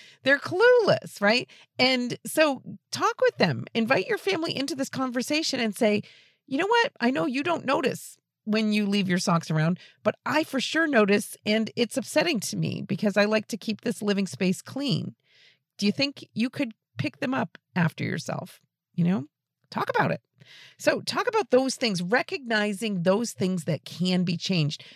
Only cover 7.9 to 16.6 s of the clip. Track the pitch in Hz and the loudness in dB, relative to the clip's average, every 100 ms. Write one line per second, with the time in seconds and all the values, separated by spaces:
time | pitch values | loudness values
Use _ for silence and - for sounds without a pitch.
7.9 | 165 - - _ _ 220 214 214 208 208 | -4 -10 -20 _ _ -2 2 2 2 2
8.9 | 202 185 175 202 165 - 156 160 180 - | 2 2 2 2 2 2 0 2 0 -6
9.9 | _ 208 - - 294 320 262 - 311 330 | _ -4 -2 0 0 0 -2 -2 0 2
10.9 | 254 202 208 - - 208 220 214 - 240 | 4 4 4 0 -6 -2 0 0 -2 -2
11.9 | 262 - 302 349 240 - 202 160 - - | -4 -2 0 2 0 -2 -4 -4 -4 -6
12.9 | 196 208 202 208 214 - 208 - 208 254 | -2 0 2 2 0 -2 -8 -6 -6 -6
13.9 | - 208 202 190 - 185 185 - 262 285 | -4 -2 -2 -2 -2 0 -2 -6 -6 -2
14.9 | 151 123 - _ _ - _ _ - 202 | -2 -4 -12 _ _ -20 _ _ -4 -2
15.9 | 208 277 - - 208 247 - | 0 -2 -4 -10 -4 -2 -2